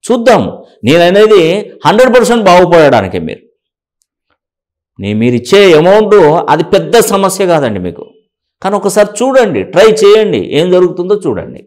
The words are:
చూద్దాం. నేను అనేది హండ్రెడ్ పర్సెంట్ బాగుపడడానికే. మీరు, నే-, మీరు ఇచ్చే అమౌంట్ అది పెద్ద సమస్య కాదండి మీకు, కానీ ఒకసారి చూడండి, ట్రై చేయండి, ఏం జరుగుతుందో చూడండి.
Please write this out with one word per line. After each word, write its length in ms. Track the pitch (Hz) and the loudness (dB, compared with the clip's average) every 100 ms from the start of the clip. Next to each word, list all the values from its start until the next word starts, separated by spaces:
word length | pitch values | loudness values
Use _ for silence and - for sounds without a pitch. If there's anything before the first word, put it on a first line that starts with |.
చూద్దాం. 400 | - 240 233 208 92 - - _ 110 | -4 -2 0 0 -2 -10 -20 _ -2
నేను 160 | 160 170 | 2 2
అనేది 320 | 196 214 208 160 190 214 - 147 | 2 4 4 2 -2 -8 -6 -2
హండ్రెడ్ 260 | 202 254 240 | 2 2 2
పర్సెంట్ 280 | 202 233 196 | 2 0 2
బాగుపడడానికే. 720 | 175 175 170 147 120 95 92 80 | 2 4 4 4 2 -2 -8 -10
మీరు, 140 | - _ _ _ _ _ _ _ _ _ _ _ _ _ _ _ _ | -14 _ _ _ _ _ _ _ _ _ _ _ _ _ _ _ _
నే-, 180 | 98 107 | -8 -4
మీరు 120 | 120 123 | -2 -2
ఇచ్చే 200 | 120 196 196 156 | -2 2 4 2
అమౌంట్ 360 | 170 208 214 208 151 165 - | 2 2 2 2 2 0 -2
అది 120 | 156 170 190 | -4 0 -2
పెద్ద 240 | 160 233 214 | 0 0 0
సమస్య 320 | 202 196 185 190 | -2 -4 -4 -2
కాదండి 280 | 165 131 101 90 | -2 -2 -6 -10
మీకు, 180 | - - _ _ _ _ _ | -12 -20 _ _ _ _ _
కానీ 140 | 190 202 | -8 -4
ఒకసారి 280 | 202 196 202 208 | -4 -2 -2 -2
చూడండి, 420 | 254 262 220 123 95 | -2 0 0 -4 -4
ట్రై 160 | 165 220 214 | 2 2 4
చేయండి, 380 | 202 214 208 135 85 139 | 2 2 0 -4 -4 -4
ఏం 80 | 180 180 | 0 0
జరుగుతుందో 420 | 180 156 180 208 170 | 0 -4 -6 -4 -4
చూడండి. 360 | 98 - - | -8 -10 -18